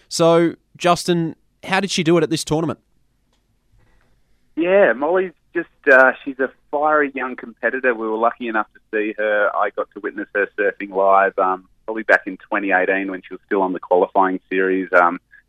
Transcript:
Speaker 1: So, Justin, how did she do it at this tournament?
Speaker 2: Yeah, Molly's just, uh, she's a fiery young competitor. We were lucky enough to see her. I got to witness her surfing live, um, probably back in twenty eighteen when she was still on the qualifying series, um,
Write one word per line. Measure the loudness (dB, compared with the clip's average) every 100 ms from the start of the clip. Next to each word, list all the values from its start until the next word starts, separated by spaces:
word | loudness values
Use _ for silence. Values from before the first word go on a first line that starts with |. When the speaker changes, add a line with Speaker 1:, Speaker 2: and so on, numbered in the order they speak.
| -10
Speaker 1:
So, | 0 4 4 2 -4 _ -4
Justin, | 0 0 0 -2 -2 -8 _ _
how | -4 -4
did | -2
she | -2
do | 2 2
it |
at | 2
this | -4
tournament? | -4 -4 -4 -6 _ _ _ _ _ _ _ _ _ _ _ _ _ _ _ _ _ -4
Speaker 2:
Yeah, | 2 4 4
Molly's | 2 -2 -2 -2 -8 _
just, | -8 -8 _ 6
uh, | 8 8 4
she's | -8 -6
a | -6 _ -8
fiery | -2 0 0 0 -4
young | -10 -10
competitor. | -16 -6 -4 -2 -2 -2
We | -4
were | 0
lucky | -2 -2 -6
enough | -6 -6
to | _ -8
see | -6 -4 -4
her. | -2 0 0 -2
I | -4
got | -4 -10
to | -8
witness | -10 -10 -6 -4
her | -4 -2
surfing | -4 -4 -6
live, | 0 4 4 4 0
um, | -2 -4 -10 _ -10
probably | -6
back | 0 0 0
in | -12
twenty | -8 -6 0
eighteen | 0 0 -2 -4
when | -10
she | -14
was | -16 -4
still | -2
on | -2
the | -4
qualifying | 0 0 2 2 0 -2 -6
series, | -2 -2 -2 0
um, | 2 2 0 _ -20